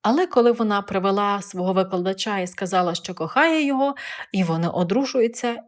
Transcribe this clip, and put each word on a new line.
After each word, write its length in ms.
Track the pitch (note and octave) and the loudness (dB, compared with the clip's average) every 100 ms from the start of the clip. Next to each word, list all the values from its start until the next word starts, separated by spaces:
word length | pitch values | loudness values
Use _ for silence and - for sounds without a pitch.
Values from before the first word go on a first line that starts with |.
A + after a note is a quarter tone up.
але 240 | G#3 C#4 F4+ | 2 2 4
коли 260 | B3 A#3+ | 4 4
вона 300 | A3+ A3 G3+ | 4 0 0
привела 600 | G3 F#3+ F#3+ G3 G3+ G3+ | 0 0 0 0 0 -2
свого 300 | F#3+ F#3 F3+ | -4 -2 0
викладача 680 | F#3+ F#3+ F#3 F#3 F#3+ A3+ G3+ | 0 0 -2 -2 -2 -4 -2
і 80 | F3+ | -4
сказала, 480 | - F#3 F#3 F3+ | -4 -2 0 0
що 200 | E3+ - | -2 -8
кохає 520 | F3+ D#3+ B3+ E4 D#4+ C#4+ | -6 -2 2 2 2 0
його, 280 | C4+ C#4 C#4 - - - | 0 0 -2 -12 -14 -6
і 120 | G3 | -2
вони 240 | E3+ E3 E3+ | 0 0 0
одружуються, 880 | - F3 A3 C4+ C4 A#3 A3+ A#3+ A#3 | 0 0 0 0 2 0 0 -4 -6